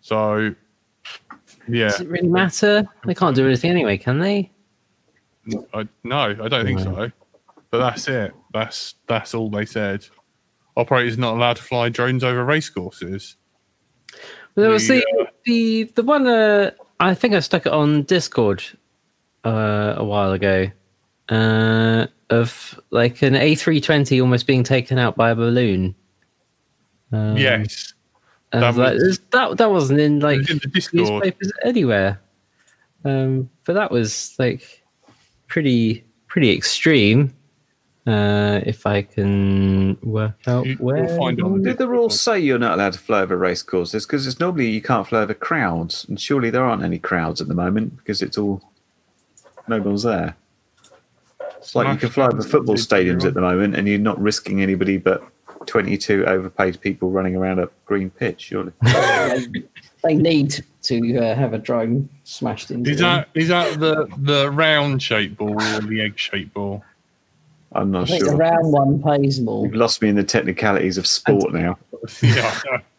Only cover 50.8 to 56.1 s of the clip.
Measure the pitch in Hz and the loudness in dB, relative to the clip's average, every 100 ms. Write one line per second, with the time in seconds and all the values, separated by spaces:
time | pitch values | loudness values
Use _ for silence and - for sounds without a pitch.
50.8 | - _ _ _ _ _ - - - - | -20 _ _ _ _ _ -16 -16 -8 -2
51.8 | 123 139 117 - 131 117 107 151 127 104 | -2 -2 -2 0 0 0 0 0 2 -2
52.8 | - 104 92 90 90 - 92 90 104 92 | 2 2 2 2 0 0 0 2 0 0
53.8 | 101 101 107 101 101 107 - 98 98 95 | 0 0 0 0 -2 -2 -4 -2 0 0
54.8 | 95 98 90 92 - _ _ - - 117 | 0 0 0 0 -4 _ _ -18 -4 -2
55.8 | 92 98 - | -2 -4 0